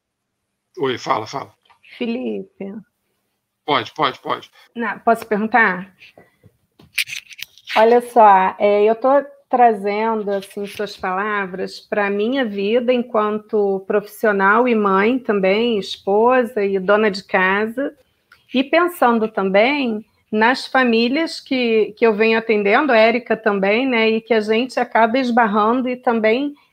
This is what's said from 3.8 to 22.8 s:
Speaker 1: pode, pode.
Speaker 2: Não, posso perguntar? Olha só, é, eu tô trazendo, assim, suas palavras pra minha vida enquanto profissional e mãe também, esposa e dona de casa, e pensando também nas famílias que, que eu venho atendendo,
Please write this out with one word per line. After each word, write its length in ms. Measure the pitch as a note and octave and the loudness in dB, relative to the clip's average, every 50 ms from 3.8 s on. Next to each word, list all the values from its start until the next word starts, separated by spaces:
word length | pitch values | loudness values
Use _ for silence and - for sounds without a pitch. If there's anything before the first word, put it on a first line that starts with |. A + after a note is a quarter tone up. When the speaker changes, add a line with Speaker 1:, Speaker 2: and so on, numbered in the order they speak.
| A2+ - - | -2 -4 -4
Speaker 1:
pode, 260 | - D3 C3 B2 - | -2 -2 -2 -4 -4
pode. 300 | - D3 B2 A#2+ - - _ _ _ _ - | -8 -8 -8 -8 -10 -14 _ _ _ _ -10
Speaker 2:
Não, 240 | A#3 A#3+ G#3 F#3 F#3 | -8 -8 -8 -8 -4
posso 260 | - F3 F3 - - | 0 0 0 0 -2
perguntar? 680 | - G#3+ G3 A3 A3 B3 A#3 A3 G3 F3+ F3+ F#3+ - _ _ - - _ - - _ _ _ _ _ _ _ _ _ _ _ - _ _ - - - - - - - - - - - _ _ _ - - | -4 -4 -4 -2 0 2 2 2 2 0 -4 -8 -14 _ _ -20 -20 _ -20 -20 _ _ _ _ _ _ _ _ _ _ _ -20 _ _ -8 -8 -8 -10 -16 -16 -18 -20 -20 -20 -20 _ _ _ -4 0
Olha 240 | G#3+ A3 A#3 A#3+ A#3+ | 2 4 4 4 2
só, 560 | A#3+ A#3+ - B3 G#3+ G#3 G3 F#3+ F#3+ F#3 - - | 2 2 4 6 8 8 8 6 4 0 -2 0
é, 240 | - G#3 G3+ G#3 G#3 | 0 2 2 4 2
eu 100 | G#3+ A3+ | 2 2
tô 160 | A3+ B3+ C4 C#4 C#4+ C#4 - - _ _ | 0 0 2 2 2 0 -2 -8 _ _
trazendo, 840 | - C4+ B3 A#3+ A#3 A3 G3 G3 G3+ G3+ G#3+ A3 A3+ A3+ G#3+ G3+ G3+ | -2 2 4 4 4 4 2 -2 -4 -4 -2 -2 -2 -2 -4 -4 -4
assim, 340 | G3+ G3 G3 - - G#3 G3+ | -4 -6 -6 -8 -12 -12 -12
suas 320 | G3 - - G#3 G3 - | -10 -10 -10 -10 -10 -10
palavras 840 | - - F#3+ F#3 F#3+ G#3 G#3+ G#3 G3+ G3 F3+ F#3 F#3 F#3+ F#3+ - - | -8 -8 -6 -4 -4 -4 -4 -4 -4 -6 -6 -8 -8 -10 -10 -12 -14
pra 300 | - - A3+ G#3+ G3+ G3+ | -14 -6 -4 -2 -2 -2
minha 380 | G3+ G3+ G#3 A#3 C4+ C#4 B3+ | -2 -2 -2 -2 -2 -2 -4
vida 480 | G#3+ G3+ G3+ G3 G3+ A3+ B3+ A#3 A#3 B3+ | -4 -4 -4 -2 0 0 0 0 0 0
enquanto 920 | A#3+ A#3 B3 - G#3+ G#3+ G#3 G#3+ G#3+ G#3 _ A3+ G#3+ G3+ G3 G3 F#3+ F#3+ | -2 -2 -2 -2 -2 -2 -2 -4 -6 -6 _ -2 -2 0 0 -2 -4 -4
profissional 800 | - G#3 G#3 G3+ - - - - G#3+ G3+ G3 G3 G3 G#3 A3+ B3+ | -2 -2 -2 -2 -4 -6 -4 -2 0 0 2 2 4 4 4 2
e 80 | B3 A#3 | 2 2
mãe 440 | A3 G#3 G3 F#3+ F#3+ G3+ A3+ C4 B3+ | 2 2 2 2 2 2 2 0 -2
também, 600 | B3 - G#3 G3+ F#3 F#3+ G3 G#3+ A#3 A#3+ A3+ G3 | -2 -2 -2 0 0 0 0 0 0 -2 -2 -4
esposa 840 | F#3 - - - - G3 G3 G#3 A3+ B3 C4 B3+ A#3+ A3 - G#3+ G3+ | -4 -8 -12 -10 -4 -2 0 2 2 2 2 2 0 -2 -2 -4 -2
e 140 | G3+ G3 G3 | -2 -2 -2
dona 320 | F#3 F#3+ G#3 G#3 A3 G#3+ | 0 2 2 2 2 0
de 120 | F#3+ G3 - | -2 -4 -6
casa, 720 | - - F#3+ F#3 F#3 G3 G3+ A3 A3 A3+ C4 C#4+ D4+ - _ _ _ _ _ _ _ _ _ _ _ - | -2 0 0 2 2 0 0 -2 -4 -4 -6 -8 -8 -8 _ _ _ _ _ _ _ _ _ _ _ -2
e 100 | B3+ C4+ | -2 -2
pensando 640 | C#4 D#4+ E4 F4 F4 F4 - C4+ A#3+ A#3 A3+ A3 A3 | 0 2 0 0 0 0 0 2 2 2 2 0 -2
também 720 | - G#3 F#3+ G3 F#3 G3+ A3+ C4 D4 C#4+ C4+ A#3 G#3+ G#3+ A3 _ _ _ _ _ G#3+ | -4 -4 -2 0 2 2 2 2 0 -2 -4 -4 -6 -6 -10 _ _ _ _ _ -2
nas 340 | G#3+ A3 A#3+ C4 - - | 0 2 2 2 0 -4
famílias 720 | - - C4 B3 A#3+ A3+ A3+ A#3 A#3+ C4+ D#4+ E4 D#4+ - - | -2 0 0 2 2 2 2 2 0 0 -2 -4 -4 -6 -10
que, 560 | - - C4+ B3+ B3 A#3 A3+ A3 G3+ G#3 G#3 | -8 -6 -4 -2 0 2 2 2 0 0 -2
que 120 | - A#3 | 0 0
eu 80 | A3+ G#3 | 2 2
venho 240 | G3+ A3 A3+ A3+ A3+ | 2 2 2 2 0
atendendo, 520 | A3 A#3 G#3+ G#3 G3+ G3 G#3+ C4 | 0 0 0 0 2 2 2 2